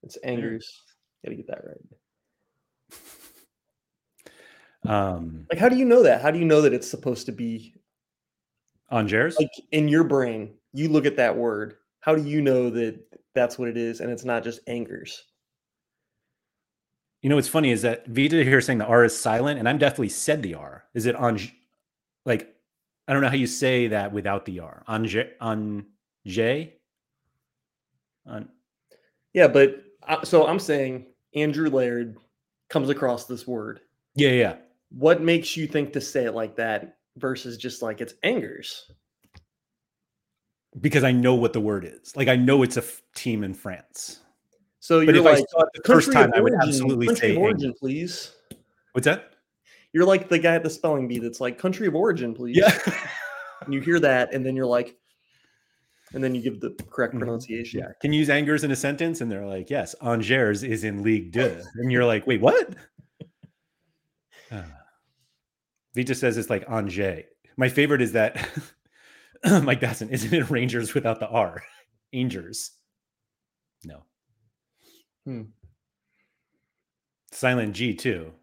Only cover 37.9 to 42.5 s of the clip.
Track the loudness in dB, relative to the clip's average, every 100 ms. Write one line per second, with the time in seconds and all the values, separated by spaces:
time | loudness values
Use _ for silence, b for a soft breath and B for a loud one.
37.9 | -8 -10 -4 -2 -2 -6 -12 -14 -16 -20
38.9 | -20 _ _ _ -20 _ _ _ _ _
39.9 | _ _ _ _ _ _ _ _ -4 0
40.9 | 2 2 2 4 4 2 0 -2 -4 -6
41.9 | -16 -18 -2 2 4 4